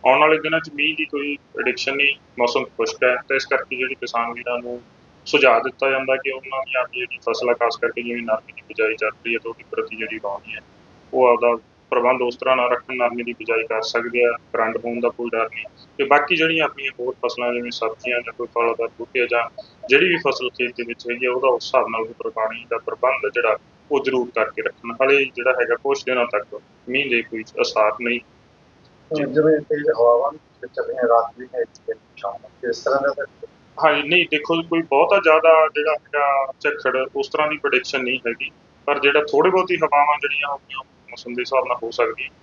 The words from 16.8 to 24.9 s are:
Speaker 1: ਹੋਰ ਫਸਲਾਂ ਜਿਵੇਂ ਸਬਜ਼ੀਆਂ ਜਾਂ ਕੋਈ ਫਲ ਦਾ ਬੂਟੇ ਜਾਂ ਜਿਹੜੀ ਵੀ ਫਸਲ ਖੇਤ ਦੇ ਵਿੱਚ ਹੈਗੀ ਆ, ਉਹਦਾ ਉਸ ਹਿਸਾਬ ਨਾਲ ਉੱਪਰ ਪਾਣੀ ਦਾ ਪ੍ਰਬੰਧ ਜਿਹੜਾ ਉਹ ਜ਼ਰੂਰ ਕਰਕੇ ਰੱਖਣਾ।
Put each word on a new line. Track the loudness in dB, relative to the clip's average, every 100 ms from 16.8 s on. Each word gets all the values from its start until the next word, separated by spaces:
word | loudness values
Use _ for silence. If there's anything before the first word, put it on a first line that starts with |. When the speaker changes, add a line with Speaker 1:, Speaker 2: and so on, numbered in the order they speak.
| -12 -6
Speaker 1:
ਹੋਰ | -8
ਫਸਲਾਂ | -4 -6 -2 -4
ਜਿਵੇਂ | -4 -6
ਸਬਜ਼ੀਆਂ | -6 -6 -6 -4 -4
ਜਾਂ | -6
ਕੋਈ | -10 -6
ਫਲ | 0 0 0
ਦਾ | -6
ਬੂਟੇ | -6 -6 -2 0
ਜਾਂ | 0 -2 -10 -20 _ 2
ਜਿਹੜੀ | 4 4
ਵੀ | 2
ਫਸਲ | 0 -2 -6
ਖੇਤ | -6 -6 -6
ਦੇ | -10
ਵਿੱਚ | -8 -8
ਹੈਗੀ | -4 -2
ਆ, |
ਉਹਦਾ | 0 2
ਉਸ | 0
ਹਿਸਾਬ | 2 0 0
ਨਾਲ | -4
ਉੱਪਰ | -6 -8 -8
ਪਾਣੀ | -4 -4 -6 -8
ਦਾ | -6
ਪ੍ਰਬੰਧ | -6 -2 0 0 -2
ਜਿਹੜਾ | 0 0 0 _ _ _
ਉਹ | -2
ਜ਼ਰੂਰ | 0 0 -2
ਕਰਕੇ | -2 -2 -2
ਰੱਖਣਾ। | -6 -6 -12